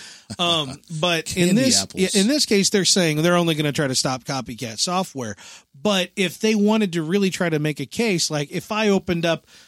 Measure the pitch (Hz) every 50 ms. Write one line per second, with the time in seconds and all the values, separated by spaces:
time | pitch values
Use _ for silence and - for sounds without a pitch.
0 | - - - - - - - - 175 170 170 160 147 131 - - _ - 165 151
1 | 175 180 170 160 160 - 175 180 175 180 190 240 269 262 240 - 190 - - 190
2 | 185 180 - 196 196 233 302 302 - - 220 196 190 - - 202 165 - - 196
3 | 175 160 151 151 160 175 175 175 170 170 160 147 151 147 - - 147 131 127 -
4 | - 139 131 123 - - 139 131 117 131 120 110 131 110 110 - - 185 175 190
5 | 185 - - 131 120 107 95 - - - - - _ _ _ 139 139 208 196 185
6 | 180 - - 202 185 165 - - 220 220 226 208 202 208 220 220 214 180 160 170
7 | 156 156 190 202 196 185 - - 180 170 156 147 151 151 147 - 135 - - -
8 | 240 220 185 156 - - 151 147 147 - 180 175 - - 214 214 220 208 196 185
9 | - - 175 170 165 170 160 156 _ _ - - -